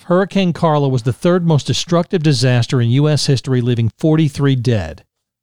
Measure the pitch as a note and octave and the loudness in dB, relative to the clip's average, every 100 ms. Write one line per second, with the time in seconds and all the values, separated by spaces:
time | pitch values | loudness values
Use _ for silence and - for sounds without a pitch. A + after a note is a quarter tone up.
0 | - F3+ G3 G3 F3+ - E3 D3+ C#3 C3 | -2 0 0 -2 -2 0 0 0 0 -2
1 | A#2+ A2+ F3+ F3+ E3+ D3+ - D#3 - E3+ | -4 -2 0 0 2 0 0 -6 -2 -2
2 | F3 F#3 D#3 B2+ B2+ B2 A#2 C3 A#2 B2+ | 0 -2 0 2 2 0 0 0 2 2
3 | D3+ D3 - C3+ - B2+ A#2+ A#2+ A2+ - | 2 0 0 -2 0 -2 0 0 -2 -2
4 | D#3+ D#3 D#3 - C#3 C3 A#2+ A2 D#2+ - | 0 2 0 0 0 0 0 -2 -4 -12
5 | _ _ _ _ | _ _ _ _